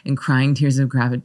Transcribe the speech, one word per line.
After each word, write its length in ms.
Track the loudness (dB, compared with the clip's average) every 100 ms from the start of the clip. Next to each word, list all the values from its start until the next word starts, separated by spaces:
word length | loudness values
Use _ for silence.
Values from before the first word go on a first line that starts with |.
and 120 | -6 -4
crying 380 | 0 2 2
tears 240 | 2 0 2
of 100 | 0
gra-, 280 | 0 -2 -2